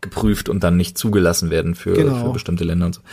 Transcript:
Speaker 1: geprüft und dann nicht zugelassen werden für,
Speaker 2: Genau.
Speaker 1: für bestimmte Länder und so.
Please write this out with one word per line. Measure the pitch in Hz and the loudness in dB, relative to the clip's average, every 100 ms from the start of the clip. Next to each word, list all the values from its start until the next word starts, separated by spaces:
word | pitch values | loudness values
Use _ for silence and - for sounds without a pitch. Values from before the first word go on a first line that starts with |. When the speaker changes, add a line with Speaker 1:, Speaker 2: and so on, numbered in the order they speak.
Speaker 1:
geprüft | - - 107 101 - | -10 -2 0 0 -2
und | 101 | 0
dann | 87 87 | 2 4
nicht | 90 - | 2 -2
zugelassen | 113 101 87 85 85 | 0 4 4 2 0
werden | 80 85 | 0 0
für, | 87 - | -4 -2
Speaker 2:
Genau. | 92 - 127 120 | 0 0 0 -2
Speaker 1:
für | |
bestimmte | 123 - 87 | -4 -4 -4
Länder | 85 85 87 | -2 0 -2
und | 90 | -4
so. | - | -12